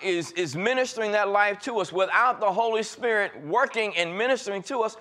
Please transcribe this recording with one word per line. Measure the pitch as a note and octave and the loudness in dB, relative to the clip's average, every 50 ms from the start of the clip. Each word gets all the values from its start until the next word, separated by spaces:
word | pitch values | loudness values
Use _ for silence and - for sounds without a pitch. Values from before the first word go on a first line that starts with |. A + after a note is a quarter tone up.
is, | F#3+ F#3+ F3+ E3+ E3 - | -2 -2 -2 -2 -2 -4
is | - E3+ F3+ D3 B2+ | -4 -4 -4 -4 -2
ministering | E3 G3 A#3 C4 B3+ B3+ B3+ - A3+ A3 G#3 | -2 0 2 2 2 0 0 -2 -4 -2 0
that | G#3 G#3 G3+ | 2 2 2
life | G3+ G3+ G3+ G3+ G#3 G3+ F#3+ - | 4 4 4 4 2 0 -2 -6
to | C4+ A#3+ G#3+ | -4 -2 -2
us. | F3+ - D#3+ | -2 0 0
Without | F#3 F#3+ - F3 G3+ A#3 B3+ A3+ F3 | 0 2 4 4 4 4 4 2 2
the | G#3+ G3+ | 0 0
Holy | F3+ G#3 A#3 A3+ A3 A3 | 2 2 2 2 0 0
Spirit | G#3+ - - - B3 A#3 A3 G#3 G3+ - - - D3 | -2 -4 -6 -4 -2 0 2 2 0 -2 -4 -8 -6
working | D3 F3 A#3+ C#4 - - A3+ A3 G#3 E3 | -2 0 2 2 2 0 -2 -2 0 0
and | E3+ F3 E3 F3 | 0 -2 0 0
ministering | G3 A3+ B3+ C4 B3 - G3+ G3+ G3 F#3 | 0 0 0 0 0 -2 -4 -6 -6 -6
to | - C#4 A#3+ | -4 -4 -2
us, | A3 G#3+ - - | -2 -2 -4 -10